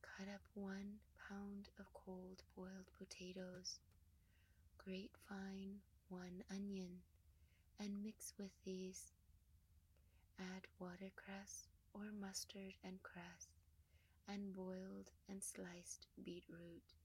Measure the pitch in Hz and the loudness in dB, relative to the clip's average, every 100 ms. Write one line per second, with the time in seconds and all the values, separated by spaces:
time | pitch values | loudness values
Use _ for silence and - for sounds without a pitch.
0 | - - 196 202 - - 196 196 202 208 | -6 -2 0 0 -2 2 4 4 2 -2
1 | - - - 196 202 202 202 - 196 - | -8 -10 -2 0 2 0 -2 -6 -8 -6
2 | - 185 185 185 - - 185 190 185 - | -2 0 0 -4 -8 -2 0 0 -6 -6
3 | 190 - 180 185 185 180 180 - - - | -4 -2 0 2 2 2 0 0 -4 -18
4 | - - - - - - - - - 185 | -18 -18 -18 -20 -18 -18 -16 -8 0 2
5 | 202 - - 196 190 196 196 202 - - | 0 -4 -2 2 2 2 0 -2 -6 -18
6 | - 180 180 180 - 190 202 196 180 180 | -4 -2 0 -2 2 4 6 6 4 0
7 | - - - - - - - - 208 202 | -8 -18 -20 -18 -18 -18 -18 0 4 6
8 | 208 214 - - 196 - - 190 185 190 | 4 0 -4 0 -2 0 2 4 4 0
9 | - - - - - - - - - - | -4 -10 -18 -18 -18 -18 -18 -18 -18 -20
10 | - - - - 185 185 - - 180 180 | -18 -20 -16 0 2 2 0 -2 -2 0
11 | 190 - - 196 202 - - - - 208 | -2 -2 -2 -2 0 -4 -4 -14 -8 -2
12 | 208 208 196 190 - 202 196 190 190 185 | 0 4 4 4 2 0 -2 0 -2 -2
13 | - 180 175 175 - - - - - - | -2 -2 -4 -4 -8 -10 -20 -20 -20 -20
14 | - - - 202 202 185 185 185 190 196 | -20 -12 2 4 4 4 6 6 4 0
15 | 190 - - 196 - - 180 175 175 - | -2 -8 -2 2 2 2 0 -2 -4 -6
16 | - - 190 175 - 170 339 339 - - | -6 -4 -2 -2 -2 -6 -4 -6 -10 -18